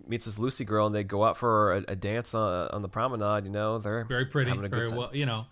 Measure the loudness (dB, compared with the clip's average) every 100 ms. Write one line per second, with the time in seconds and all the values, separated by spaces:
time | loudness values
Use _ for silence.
0 | -6 -2 -2 0 0 0 2 2 2 2
1 | 0 2 2 2 2 4 4 2 0 -4
2 | -2 -2 0 0 0 0 -2 -4 -6 -2
3 | -2 0 0 0 0 -2 0 -2 -2 -4
4 | -2 -2 0 2 2 0 -2 -2 -2 -2
5 | -4 -2 -2 -2 -6